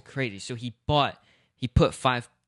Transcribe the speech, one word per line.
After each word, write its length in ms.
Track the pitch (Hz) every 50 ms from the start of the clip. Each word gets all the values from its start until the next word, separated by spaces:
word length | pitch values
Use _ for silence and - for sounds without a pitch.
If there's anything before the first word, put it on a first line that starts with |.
| -
crazy. 340 | - - 139 131 117 98 98
So 160 | - - 127
he 200 | 113 120 123 - _ _ -
bought, 340 | 147 147 135 107 - - _ _ _ _ _ _ _
he 120 | _ 127 123
put 260 | - - 170 - -
five 360 | - - 131 127 120 120 - _ _ _